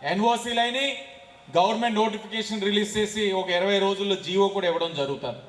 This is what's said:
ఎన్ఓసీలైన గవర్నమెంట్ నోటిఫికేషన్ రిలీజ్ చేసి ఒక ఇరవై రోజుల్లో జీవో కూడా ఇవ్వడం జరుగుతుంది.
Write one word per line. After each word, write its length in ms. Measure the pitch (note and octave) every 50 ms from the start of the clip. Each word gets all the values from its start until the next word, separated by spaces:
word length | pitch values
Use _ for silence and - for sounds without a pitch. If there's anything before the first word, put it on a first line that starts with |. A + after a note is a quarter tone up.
| - C#3+
ఎన్ఓసీలైన 680 | E3+ G3 G#3 A#3 A#3+ A3+ A#3 A#3+ A#3+ A#3 A#3 A#3+ A#3+ C4 C#4 C#4 C4 - - - - - - - - - - - C3
గవర్నమెంట్ 460 | E3+ F3+ G3+ A3+ A3 A#3 A#3+ A3 G#3
నోటిఫికేషన్ 680 | A3 A3+ G#3 G#3+ - - G#3 A3+ G#3+ - G#3+ G#3+ G3 G3+
రిలీజ్ 240 | G3+ G#3 G#3 G3+ - G#3+
చేసి 260 | G#3+ G#3 G#3 G#3+ G#3+ G3+ F#3+ F#3+
ఒక 100 | F#3 F3+ F3+ F3
ఇరవై 180 | F#3 G3 G3+ G3 G3
రోజుల్లో 320 | G3 G3 F#3+ G3+ G3+ F#3+ - - D3+
జీవో 180 | F#3 F#3+ G3 G3
కూడా 180 | G3 G3 F#3 F3
ఇవ్వడం 220 | E3 E3+ E3+ E3 E3 C#3+
జరుగుతుంది. 420 | C#3 C#3 C#3 C3+ - B2+ A#2 - -